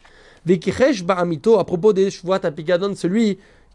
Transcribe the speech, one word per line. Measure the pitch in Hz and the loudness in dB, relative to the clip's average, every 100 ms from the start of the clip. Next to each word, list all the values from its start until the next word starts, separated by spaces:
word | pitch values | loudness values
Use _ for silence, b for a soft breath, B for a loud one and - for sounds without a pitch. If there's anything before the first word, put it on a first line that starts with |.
| b b b b 156 | b b b b 0
Vekichesh | 180 190 - 262 226 | 0 0 0 2 2
ba'amito, | 175 180 175 156 220 220 | -2 -2 -2 -2 2 2
à | 165 | 2
propos | 175 214 | 0 2
des | 190 196 | 2 0
Shvuat | - 175 190 185 | -2 -4 -2 -4
Apikadon, | 156 160 175 202 190 | -6 -2 0 -2 -4
celui | 170 208 220 190 b b b | -2 0 0 -2 b b b